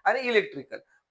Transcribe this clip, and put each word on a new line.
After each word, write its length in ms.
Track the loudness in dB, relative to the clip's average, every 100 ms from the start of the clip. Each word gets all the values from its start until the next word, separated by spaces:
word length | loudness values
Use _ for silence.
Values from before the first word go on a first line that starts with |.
आणि 160 | 0 0
इलेक्ट्रिकल, 580 | 2 2 0 -4 -14 -16 -18 _ _